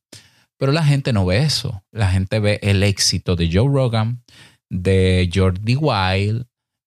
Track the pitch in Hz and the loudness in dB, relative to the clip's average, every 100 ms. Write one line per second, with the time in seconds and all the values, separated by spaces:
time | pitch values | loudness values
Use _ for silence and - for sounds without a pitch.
0 | _ - - _ _ - 135 147 151 143 | _ -20 -20 _ _ -6 -2 0 2 0
1 | 139 110 92 95 151 131 - 98 - 110 | 0 0 2 2 0 -2 -6 -10 -12 -4
2 | 101 92 95 110 104 104 107 101 101 98 | 0 0 -2 -2 -2 0 0 2 2 0
3 | - 92 - 87 85 87 135 139 127 113 | -2 -2 -2 -2 0 2 2 2 0 0
4 | 110 123 _ - - _ - 92 90 95 | -2 -4 _ -20 -20 _ -10 -4 0 2
5 | 92 92 90 85 95 90 107 127 151 110 | 4 2 2 2 0 0 -2 0 0 0
6 | 92 95 101 113 123 _ _ _ | 0 0 -2 -4 -8 _ _ _